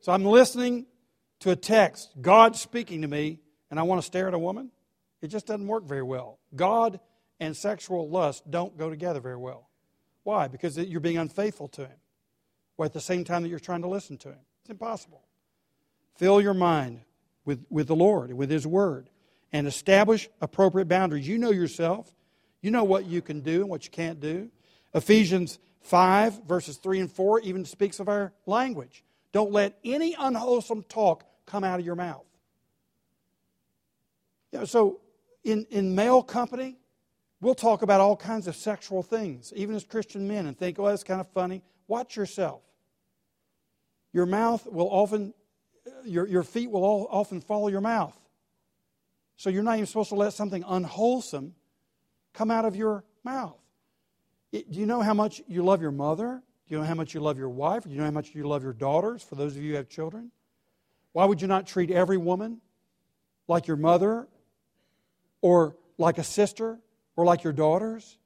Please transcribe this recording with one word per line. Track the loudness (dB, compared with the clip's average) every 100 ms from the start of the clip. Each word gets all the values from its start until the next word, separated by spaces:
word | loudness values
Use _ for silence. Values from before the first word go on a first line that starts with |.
So | 0
I'm | 0
listening | 6 8 8 4 -4 -4 -8 _ _ _ _ _
to | -2
a | -2
text, | 4 6 6 2 -20 -6
God | 6 8 8
speaking | 6 -8 -8 -6 -6
to | -4
me, | -4 -4 -6 _ _ _
and | -4
I |
wanna | 0 0
stare | -2 -4 -2
at |
a | -2
woman? | -2 -6 -10 _ _ _ _ _
It | -10
just | -10 -6
doesn't | -8 -4
work | -6
very | -4 -8
well. | -6 -8 -10 -18 _
God | -2 0 2 0 -2 _ _ _ _
and | -10 -6
sexual | -6 -6 -6 -6 -2
lust | 0 0 -2 -6
don't | -6 -6 -6
go | -10
together | -6 -6 -6
very | -8 -12
well. | -12 -14 _ _ _ _ _ _
Why? | -4 -2 -2
Because | -4 -8 -6
you're | -6 -4
being | -2 -2
unfaithful | -4 -4 -4 -6 -16
to | -16 -18
Him, | -18 _ _ _ _ _ _ _ -6
or |
at | -6
the | -6
same | -4 -4
time | -2 -4
that | -4
you're | -8
trying | -8 -8
to | -6
listen | -8 -10 -18
to | -18
Him. | -20 _ _
It's | _
impossible. | -12 -10 -10 -12 -20 _ _ _ _ _ _ _ _ _
Fill | _ 4 6
your | 6
mind | 2 2 2 0 -10 -20 _ _ _
with, | -6 -6 -4
with | -4 0
the | 4
Lord, | 4 4 -2
with | -6 -2
His | -2
Word, | 0 0 0 -2 -12 _ _ _ _
and | -4 -4
establish | -4 4 6 6 4 0 _
appropriate | -10 2 4 4 2
boundaries. | 2 2 -2 -4
You | -2
know | 2
yourself. | 2 0 -2 -2 -2 -8 _ _ _ _ _
You | -2
know | 0
what | 4 2 2
you | -6
can | -6 -8
do | -2 0
and | 0
what | -6
you | -10
can't | -8 -8 -6
do. | -6 -6 -8 _ _ _ _
Ephesians | -4 6 6 8 2 0 -8 _ _
five, | 2 6 6 6 4 0
verses | -4 -4 -4 -10
three | -4 -2
and | -4
four | -2 2 2
even | 0 -6
speaks | -8 -4 -4 -4
of | -4
our | -4 -4 _ -4
language. | -2 -2 -6 -12 _ _ _ _
Don't | 0 2
let | 2 0 -2
any | -6 -2 -2 -2
unwholesome | -2 -2 0 0 0 -8
talk | -8 0 2 2 -6 _
come | _ -4
out | -2 -4
of |
your | -4 -6
mouth. | -8 -10 -18 _ _ _ _ _ _ _ _ _ _ _ _ _ _ _ _ _ _ _ _ _ _
You | -10
know, |
so | 0 4 4 2 _ _ _ _
in, | -2 -2 -2
in | -2 0 2
male | 6 4
company, | 4 -4 -4 -6 -10 -12 _ _ _ _ _ _
we'll | -2 2
talk | 2 2
about | 4 6
all | 6 2
kinds | -2 -6 -6
of |
sexual | -8 -6 -8 -6 -6
things, | -4 -4 -4 -10 -14 -10
even | -6
as | -6
Christian | -8 -8 -8 -8 -6
men, | -6 -6
and | -6
think, | -8 -2
"Oh, | -2
that's | -2
kind | -4 -6
of | -4
funny." | -4 -4 -6 _ _ _
Watch | -6 -6
yourself. | -8 -8 -4 -4 -4 _ _ _ _ _ _ _ _ _ _ _ _ _ _ _
Your | -2
mouth | 0 2 0 0 -6
will | -2 0
often, | 2 2 0 -6 -12 _ _ _ _ -20 -18
your, | -4 -2 0
your | 0
feet | 0 -4 -4
will | 0
all, | 2 2 0
often | -2 -2 -6
follow | -6 -2 -2
your | -2
mouth. | 0 0 -2 -8 _ _ _ _ _ _ _ _ _ _ _ _
So | -4
you're | -2
not | 0
even | -2 -2
supposed | -4 -4
to |
let | 0 -2
something | -2 -6 -6
unwholesome | -4 -4 -4 0 0 0 -4 -12 -12 -18 _ _ _ _ _ _ _
come | -6 -2
out | 0
of | 0 -2
your | -4 -4 -8 _
mouth. | -10 -8 -10 -14 _ _ _ _ _ _ _ _ _
It, | -12 -10
do | -6
you | -2
know | 0
how | 2
much | 2 0 -4 -10
you | -2
love | 2 2
your | 2
mother? | -2 -2 -2 -4 -8 _ _ _
Do |
you | -6
know | -4
how |
much | -4 -6
you | -4
love | -4 -4
your | -6
wife? | -4 -2 -2
Do | -6
you | -6
know |
how | -4
much | -4 -8
you | -8 -4
love | -4
your | -4
daughters, | -6 0 0 0 -6
for | -14
those | -8 -8 -6
of |
you | -6
who | -6
have | -8
children? | -10 -10 -10 -18 _ _ _ _ _ _ _ _
Why | 2
would | 4 4
you | 0
not | 0 0
treat | -2 0
every | 2 2 2
woman | 0 -2 -4 -10 _ _ _ _ _ _ _ _ -2
like | 0 0
your | 0
mother | 4 4 4 0 -8 _ _ _ _ _ _ _ _ _ _ _
or | 6 6 6 -2 _ 0
like | 0 2
a |
sister | -4 2 0 0 -8 -8 _ _ _ 2
or |
like | 4 4
your | 2
daughters? | 2 2 2 -2 -8 -16 _